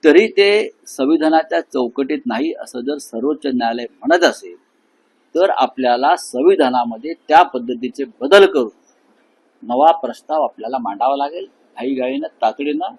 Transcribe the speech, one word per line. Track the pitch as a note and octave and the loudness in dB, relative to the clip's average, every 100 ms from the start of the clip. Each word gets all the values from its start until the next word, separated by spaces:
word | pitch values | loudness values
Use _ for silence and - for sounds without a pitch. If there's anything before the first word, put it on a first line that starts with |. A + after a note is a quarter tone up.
तरी | D#3+ D#3 A3 | 6 6 4
ते | - G3+ G#3 - _ - | 2 2 2 -2 _ -20
संविधानाच्या | - C3+ D#3+ D#3 D#3+ D#3+ E3+ | -4 0 2 2 0 0 -4
चौकटीत | - C3+ B2 C3 C3+ D3+ B2 | -4 -6 -4 -4 -6 -4 -6
नाही | A2+ D#3 | -4 -6
असं | - - B2+ | -6 -12 -10
जर | B2 D3 | -8 -8
सर्वोच्च | - A2+ C3+ D3+ C#3+ | -10 -6 -4 -4 -4
न्यायालय | B2+ A#2 A#2 A#2+ _ | -2 -2 -4 -8 _
म्हणत | B2 F3 | 0 2
असेल | E3 - F#2 F2 _ _ _ _ _ _ _ D#3 | 2 0 -14 -20 _ _ _ _ _ _ _ -2
तर | F#3+ | 0
आपल्याला | - C3 - B2+ B2 C#3 F3 | 0 -2 -2 -2 0 0 0
संविधानामध्ये | - B2 D#3+ F#3+ C3 B2+ A#2+ A2+ D3 E3 - | -4 0 2 4 2 0 -4 -8 -12 -14 2
त्या | D3+ | 4
पद्धतीचे | F3+ B2+ A#2+ A#2+ B2+ B2+ C3 _ | 4 -2 -8 -8 -8 -8 -12 _
बदल | C3 G3 F#3+ | 4 6 6
करून | D3+ A2+ _ _ _ _ _ _ _ _ _ | 4 -2 _ _ _ _ _ _ _ _ _
नवा | A2 B2 D#3 E3 | -6 4 4 4
प्रस्ताव | A#2+ A2+ _ D#3 | -4 -12 _ -4
आपल्याला | C3 - A2 C3 | -4 -6 -8 -8
मांडावा | A2 G2 B2+ C#3 | -8 -2 -2 -2
लागेल | C#3+ E3+ G3 _ _ - | -4 -8 -16 _ _ -10
घाईघाईनं, | B2 C3 B2+ C#3 D#3 _ | -6 -4 -4 -6 -8 _
तातडीनं. | A#2 - C#3+ D3 F#3 | -4 -4 -6 -4 -8